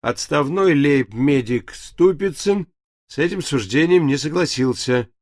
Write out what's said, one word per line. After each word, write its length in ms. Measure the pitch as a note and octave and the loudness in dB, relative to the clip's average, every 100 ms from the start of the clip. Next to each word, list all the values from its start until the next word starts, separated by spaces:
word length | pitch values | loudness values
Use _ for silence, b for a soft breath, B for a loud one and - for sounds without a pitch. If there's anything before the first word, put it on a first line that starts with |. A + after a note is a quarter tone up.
Отставной 720 | A2+ B2 - D3 C#3 F3+ F#3+ | -4 -6 -4 -2 -2 0 2
лейб-медик 1000 | D3 C#3 C#3+ B2+ G#2+ C3+ C#3 A2 A#2+ - | 2 4 2 0 -2 2 2 0 -4 -6
Ступицын 920 | - - - F3+ E3 G3 D#3+ G3+ G3+ F3 _ _ _ _ | -20 -20 2 2 2 -4 -2 -2 -2 -2 _ _ _ _
с 100 | - | -4
этим 240 | E3 F#3+ | -2 -2
суждением 640 | - C#3 G2 B2 E3 F3+ D3+ | -4 -4 -2 0 4 4 4
не 100 | C#3 | 0
согласился. 960 | C#3+ E3 E3+ - C3 A#2+ - B2 A#2 _ | -2 -2 -2 0 -2 -2 0 -2 -2 _